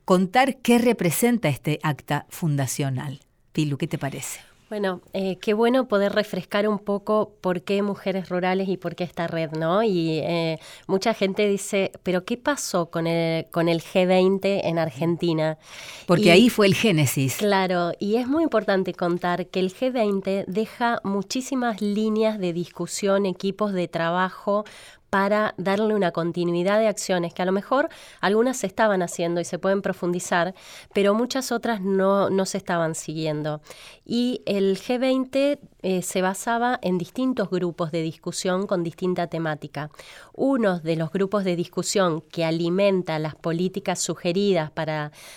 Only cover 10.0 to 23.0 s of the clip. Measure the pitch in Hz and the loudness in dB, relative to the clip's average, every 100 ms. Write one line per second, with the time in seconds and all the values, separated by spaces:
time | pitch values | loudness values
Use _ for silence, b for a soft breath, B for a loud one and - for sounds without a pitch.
10 | 165 156 147 170 165 160 B B - 190 | 0 0 0 0 -2 -4 B B -4 0
11 | 233 220 196 196 208 196 - 202 190 - | 0 0 0 0 0 0 -2 -2 -2 -4
12 | - 180 180 240 - 285 - 180 165 170 | -2 -2 -2 -4 -2 -4 -2 -2 -2 -2
13 | 165 165 165 165 160 170 165 165 - 190 | 0 0 0 -2 -2 0 0 0 0 2
14 | 185 185 185 196 196 196 175 165 160 - | 4 4 4 2 0 0 0 0 -2 -2
15 | 165 170 175 160 156 156 B B B B | -2 0 0 0 0 -4 B B B B
16 | - 175 170 175 240 - 196 160 - 156 | 0 4 8 8 8 6 4 4 4 4
17 | 139 147 131 - 208 190 185 180 170 - | 2 2 -2 0 0 2 2 0 -2 -2
18 | 202 226 247 311 320 220 208 196 185 - | -2 0 0 0 2 2 2 2 0 -2
19 | 175 175 175 175 175 190 185 - 254 247 | -2 0 0 -2 -2 -2 -2 -2 -2 0
20 | 214 196 196 196 190 185 220 - 233 233 | 0 0 -2 -2 -2 -4 -4 -2 -2 0
21 | 196 202 196 262 254 262 240 202 208 202 | -2 -4 -4 -6 -4 -2 -2 -2 -2 0
22 | 220 214 220 214 180 170 165 - 175 - | 0 2 0 0 -2 -2 -6 -8 -8 -2